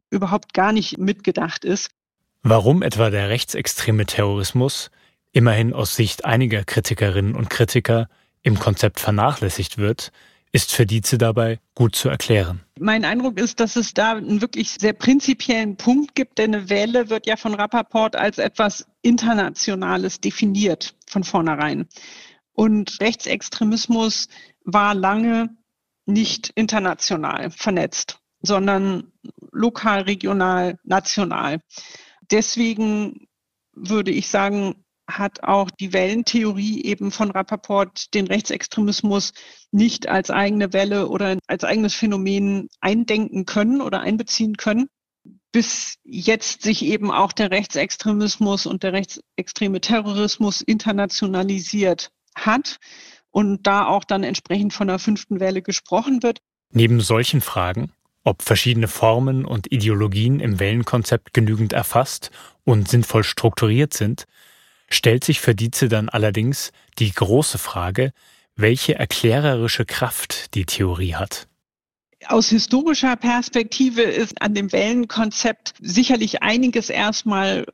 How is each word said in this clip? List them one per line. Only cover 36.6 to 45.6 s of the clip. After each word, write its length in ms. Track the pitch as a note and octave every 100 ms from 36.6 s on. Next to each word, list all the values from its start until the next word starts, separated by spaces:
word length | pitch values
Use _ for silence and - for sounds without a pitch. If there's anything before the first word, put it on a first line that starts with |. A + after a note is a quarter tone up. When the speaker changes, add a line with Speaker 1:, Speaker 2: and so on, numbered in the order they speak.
| G#3 G#3+
Speaker 1:
eben 280 | - G3+ G3+
von 200 | - G#3
Rappaport 840 | F#3+ F#3+ G#3 - G3+ F#3+ - -
den 140 | G#3 F#3+
Rechtsextremismus 1040 | G#3 - - - - G#3 G3+ G#3 G3 G3 - - - -
nicht 360 | G3+ A3+ - -
als 220 | F#3+ F#3+
eigene 420 | - G3+ G#3 G3
Welle 380 | G3 G3 G3+ F3
oder 280 | F#3+ G3+ F#3+ -
als 180 | F3 -
eigenes 280 | A3 G#3
Phänomen 760 | - A3 G3 F#3+ G3 G3+ G3 - -
eindenken 640 | F#3+ A3 A3+ G#3+ A3 F#3+ F#3
können 360 | G#3+ G#3+ C4+
oder 180 | B3+ F#3+
einbeziehen 560 | - G#3+ A#3 - A3 G#3
können, 320 | - G#3+ C4+ _ _ _ - - _
bis 440 | A#3